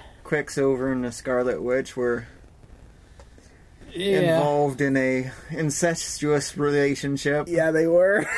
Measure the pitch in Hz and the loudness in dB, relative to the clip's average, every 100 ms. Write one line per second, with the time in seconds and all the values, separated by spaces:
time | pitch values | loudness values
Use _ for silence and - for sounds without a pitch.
0 | - - - 151 143 147 135 131 135 127 | -12 -16 -4 -4 -2 -2 0 0 -2 -2
1 | 123 - 131 123 123 85 120 131 131 127 | -4 -6 -4 -2 0 -2 -2 -2 -2 -2
2 | 123 117 117 - - - - - - - | -2 -2 -6 -20 -20 -20 -20 -20 -20 -20
3 | - - - - - - - - - 170 | -20 -20 -20 -20 -20 -20 -20 -20 -14 -6
4 | 196 190 170 160 147 147 147 131 139 135 | 0 2 4 4 2 2 0 0 0 2
5 | 131 127 131 - - 151 156 - 170 170 | 2 0 -4 -10 -10 -4 -2 0 0 -2
6 | - - 147 147 147 160 147 143 143 139 | -6 -4 0 0 -2 -2 0 2 2 0
7 | 143 139 143 147 147 165 160 160 165 175 | -4 -2 -2 -2 0 0 2 2 4 6
8 | 190 202 - | 6 4 0